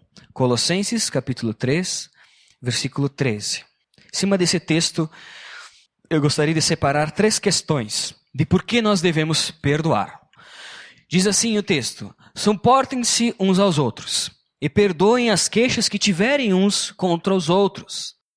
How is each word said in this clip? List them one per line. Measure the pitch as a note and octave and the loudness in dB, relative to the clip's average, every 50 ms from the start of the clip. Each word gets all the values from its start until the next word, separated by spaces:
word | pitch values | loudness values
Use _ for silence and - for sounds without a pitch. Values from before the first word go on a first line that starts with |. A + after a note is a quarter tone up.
| _ _ _ - - - - | _ _ _ -20 -20 -12 -4
Colossenses, | - C3 B2 B2 A#2 - - E3+ F#3+ G3+ - A#3 A3 - - | 0 0 2 2 0 0 0 -2 -2 -2 -2 -4 -4 -4 -4
capítulo | - C#3 - - B2 - - A2+ G#2+ | -4 -4 -4 -4 -6 -4 -4 -6 -4
três, | - - B2 C#3+ E3+ F#3 - - - - - _ _ _ _ _ _ _ _ _ _ | -4 -2 -2 0 -2 -2 -4 -6 -8 -10 -12 _ _ _ _ _ _ _ _ _ _
versículo | - B2 A#2 - - C3+ - - C#3 C#3 | -6 -6 -4 -4 -4 -6 -4 -4 -4 -4
treze. | - - C#3 B2+ G#2+ G#2 G2+ - - - - _ _ _ _ _ _ _ _ _ - | -2 -2 -2 -2 -2 -4 -6 -8 -8 -8 -10 _ _ _ _ _ _ _ _ _ -6
Em | - | -4
cima | F#3+ G3 G3 F#3+ | -2 0 2 2
desse | F3 E3 - E3+ | 2 0 0 -2
texto, | - - D#3 E3 E3 - - - D#3+ D#3 - - - - - - - - - - - - - _ _ _ _ _ _ - | -2 0 0 0 0 0 -2 -4 -4 -4 -6 -14 -20 -20 -20 -20 -20 -18 -18 -20 -20 -20 -20 _ _ _ _ _ _ -2
eu | D#3+ D#3 | 0 2
gostaria | C#3+ D3 - - D3+ D3 D#3+ | 2 2 2 2 0 2 2
de | D#3 | 0
separar | D3+ - E3 - - C#3+ C#3 D3 D3+ D#3 | 0 0 0 0 0 0 2 0 0 -2
três | - - G3+ G#3+ G#3+ - | 0 0 2 2 2 0
questões | - G3+ E3 - - - D#3 C#3 A2 G#2+ - - - - - _ _ _ - | 0 0 -2 0 0 -2 -2 -2 -2 -4 -6 -6 -8 -8 -10 _ _ _ -4
de | B2+ D#3+ | -4 0
por | - F3+ F#3 - | 2 2 2 2
que | - A3 A#3+ | 0 0 2
nós | A3 G#3+ G#3 F#3 | 2 2 2 2
devemos | D#3+ F3+ D#3 D#3 D#3 D#3+ D#3+ - - - | 2 2 2 2 0 0 0 -2 -2 -4
perdoar. | - - - C#3 D3 D#3 D#3 D#3+ B2+ G#2 F#2+ - - - _ _ _ - - - - - - - - - - - - _ _ - | -6 -4 -2 0 0 0 0 0 0 0 -2 -4 -8 -18 _ _ _ -20 -20 -20 -20 -20 -20 -20 -20 -20 -20 -20 -20 _ _ -2
Diz | - F3+ F#3+ G#3 | 0 2 2 2
assim | G3 - - A#3 G#3+ G#3 | 2 0 0 0 0 -2
o | G#3 | 0
texto: | - F#3 C#3 A2+ - - - G#2+ G2+ - _ - - - | 0 0 -2 -2 -4 -8 -10 -14 -16 -18 _ -20 -18 -12
"Suportem-se | - - G3+ G#3+ F#3 - A#3+ B3+ C4+ C4 C4 C4+ B3+ A#3 - - - A#3 A#3+ - - | -4 0 0 0 2 4 4 4 4 4 0 -2 -4 -2 0 0 0 0 0 0 2
uns | F#3+ F#3+ F#3+ F3+ | 2 2 4 4
aos | G3+ G3 E3 C#3+ | 4 4 4 2
outros | C#3+ A#2 - - - - - - - - - _ _ _ _ _ | 0 0 -2 -6 -8 -6 -6 -6 -6 -6 -10 _ _ _ _ _
e | C#3+ D3+ | -6 -2
perdoem | - G#3 G#3 G3+ F3 D3 F#3 G#3 A#3 B3 A#3+ A#3 | 2 4 4 4 4 2 4 4 4 4 2 2
as | G3+ E3 - - | 2 0 0 0
queixas | - G#3+ A#3 B3+ - A#3+ G#3+ - | 2 2 2 2 2 0 -2 -2
que | - G#3 | -2 -2
tiverem | - G#3 F#3 D#3 G3+ B3 C#4+ C#4+ B3+ G#3+ F#3 | 0 0 0 2 2 2 2 2 2 2 2
uns | F#3 F#3+ G3+ G3 - - - | 2 2 2 2 0 -4 -6
contra | - - - F#3 E3+ E3+ - G3 G3 | -6 -4 -2 -2 -2 -2 0 -2 -2
os | F#3+ D#3 D3 | 0 2 2
outros. | F3 G3 G3+ F#3 - - - - - - - - - _ _ _ _ | 2 2 2 2 -2 -6 -14 -14 -12 -12 -12 -14 -16 _ _ _ _